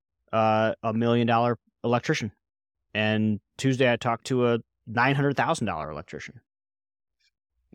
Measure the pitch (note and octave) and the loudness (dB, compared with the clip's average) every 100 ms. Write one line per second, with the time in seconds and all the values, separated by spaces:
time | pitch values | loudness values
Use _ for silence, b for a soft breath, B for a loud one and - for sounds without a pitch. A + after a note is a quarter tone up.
0 | _ _ _ A2 A2 A2 A2 - A#2 A2 | _ _ _ 0 2 2 0 -2 -4 0
1 | A#2 A#2+ A#2 A#2 A#2+ A#2 _ _ A#2 A#2+ | 2 2 4 2 2 -2 _ _ -2 -2
2 | - D#3 A2 - _ _ _ _ _ G#2 | 0 -4 -4 -10 _ _ _ _ _ -2
3 | G#2+ G#2+ G#2+ G#2 _ - C3+ B2+ C3 A#2+ | 0 2 0 -2 _ -4 -2 2 2 2
4 | B2 A#2 - B2+ A#2+ A#2 - _ - A2 | -2 -4 -2 0 2 0 -4 _ -8 0
5 | B2+ C#3 C#3+ C#3+ D3+ E3 G#2+ E2+ D2 D2+ | 2 2 0 0 -2 -2 -4 -6 -8 -10
6 | - C#2+ - - _ _ _ _ _ _ | -12 -14 -16 -20 _ _ _ _ _ _
7 | _ _ _ _ _ _ _ | _ _ _ _ _ _ _